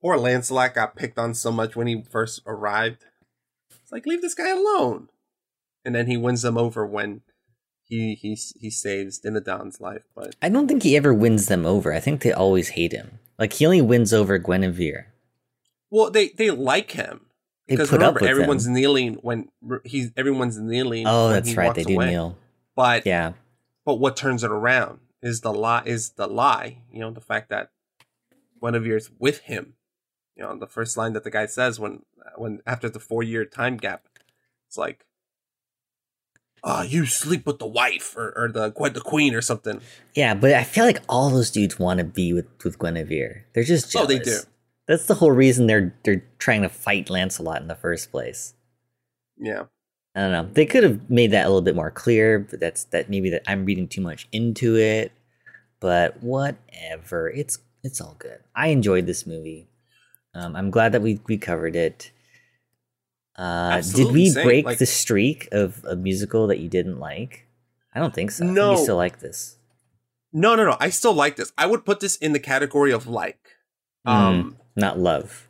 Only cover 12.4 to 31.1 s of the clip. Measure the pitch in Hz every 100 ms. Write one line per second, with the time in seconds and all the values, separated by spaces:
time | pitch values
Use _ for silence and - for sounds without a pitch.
12.4 | 95 95 82 - 85 - - - _ _
13.4 | 110 - 156 185 123 120 110 110 101 98
14.4 | 90 92 95 87 82 71 - _ _ _
15.4 | _ _ _ _ _ 208 214 214 196 -
16.4 | 214 139 131 151 214 - - - _ _
17.4 | _ _ _ 131 147 143 - - 117 135
18.4 | 143 139 123 127 135 139 123 110 117 117
19.4 | 98 _ 117 123 120 135 120 117 135 135
20.4 | 123 110 110 120 127 117 110 117 113 104
21.4 | 117 113 87 85 82 95 87 87 82 92
22.4 | _ _ _ - 123 120 101 90 82 90
23.4 | _ _ _ _ - 120 135 131 139 123
24.4 | 113 107 113 127 110 - _ _ 120 113
25.4 | - 104 110 117 - 117 117 - 98 110
26.4 | 135 120 - 123 _ - 113 113 _ 107
27.4 | - 104 - _ _ _ _ _ _ _
28.4 | _ _ 117 117 113 110 110 _ 131 147
29.4 | - 107 - _ _ _ _ _ _ _
30.4 | 98 101 101 - 117 - 113